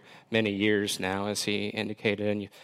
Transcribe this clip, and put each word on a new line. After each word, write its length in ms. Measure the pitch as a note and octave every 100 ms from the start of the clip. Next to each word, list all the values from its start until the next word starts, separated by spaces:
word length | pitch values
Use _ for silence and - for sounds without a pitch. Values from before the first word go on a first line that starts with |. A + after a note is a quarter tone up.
| - - -
many 220 | A2+ A2
years 480 | G2 G#2+ G#2 G2+ -
now, 260 | F#2 G2 G#2
as 180 | G2+
he 260 | - G2+ G2+
indicated. 580 | G#2+ G#2 G#2 A2 G2+ G#2
And 160 | G#2
you, 60 | G2 -